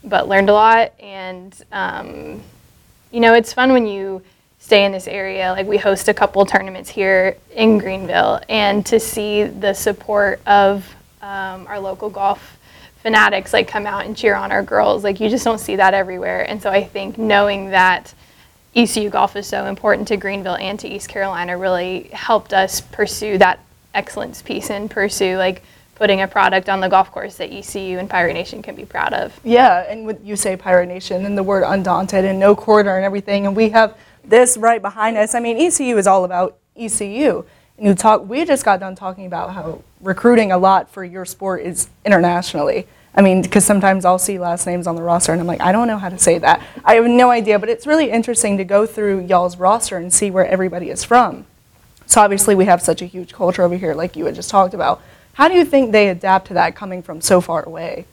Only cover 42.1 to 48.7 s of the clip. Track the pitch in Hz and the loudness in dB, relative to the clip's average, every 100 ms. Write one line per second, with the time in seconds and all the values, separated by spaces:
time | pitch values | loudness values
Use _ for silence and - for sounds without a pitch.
42.1 | 190 175 175 180 160 143 - 185 _ _ | 0 0 -2 -4 -4 -4 -4 -8 _ _
43.1 | - 196 185 185 208 190 202 196 190 180 | 2 4 4 2 0 2 2 2 2 2
44.1 | 185 185 190 175 175 - 175 175 165 170 | 0 -2 -4 -4 -4 -4 -4 -4 -6 -2
45.1 | 170 - 165 170 170 180 208 240 214 190 | 0 0 -2 -2 -2 0 2 0 -4 -8
46.1 | 180 - 170 156 170 - - - 226 233 | 0 2 4 4 2 0 -4 4 6 6
47.1 | 240 247 240 214 208 220 233 285 311 269 | 6 6 4 2 0 0 -4 0 2 2
48.1 | 226 226 226 214 196 190 | 0 -2 -2 0 -2 2